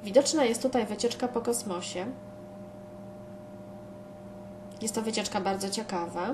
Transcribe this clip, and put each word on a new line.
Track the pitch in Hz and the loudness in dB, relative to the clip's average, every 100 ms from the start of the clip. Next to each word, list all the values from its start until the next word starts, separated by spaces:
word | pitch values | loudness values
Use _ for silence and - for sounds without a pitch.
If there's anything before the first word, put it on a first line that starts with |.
Widoczna | 214 208 285 320 | 8 8 8 6
jest | 247 233 | 6 6
tutaj | 262 254 208 | 4 4 2
wycieczka | 208 240 - 247 | 2 0 2 0
po | 233 | 2
kosmosie. | 233 240 208 180 - 180 202 277 - - - - - - - - - - - - - - - - - - - - - - - - - - | 2 0 0 -2 -2 -4 -4 -6 -10 -12 -12 -12 -12 -12 -14 -12 -12 -12 -12 -12 -12 -12 -12 -12 -12 -12 -12 -12 -12 -12 -12 -12 -12 -4
Jest | 220 - | -2 0
to | |
wycieczka | 220 220 202 208 | 0 0 0 2
bardzo | 190 196 196 | 2 2 0
ciekawa. | - 214 180 170 170 190 | -2 0 0 0 -2 0